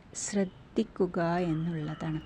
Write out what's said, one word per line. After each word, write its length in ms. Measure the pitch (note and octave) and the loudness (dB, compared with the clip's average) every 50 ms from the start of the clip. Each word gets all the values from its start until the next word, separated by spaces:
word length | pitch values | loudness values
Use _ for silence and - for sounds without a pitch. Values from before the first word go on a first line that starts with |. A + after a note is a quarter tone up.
| - - - | -10 -14 -10
ശ്രദ്ധിക്കുക 1040 | - - - - G3+ G3 F#3 - - - - - - A3 - - - F#3+ F3+ F3+ F#3 E3+ E3 E3+ F3+ | -8 -6 -2 0 0 0 0 -2 -8 -18 -4 0 0 0 0 0 0 0 2 2 2 2 2 2 2
എന്നുള്ളതാണ്. 800 | F3+ E3+ D#3+ D#3 D#3+ E3+ E3+ D#3 D3+ D3+ D#3 - E3 D#3+ D#3 D#3 - | 2 2 2 0 0 0 -2 -2 -4 -4 -6 -4 -2 -2 -2 -2 -4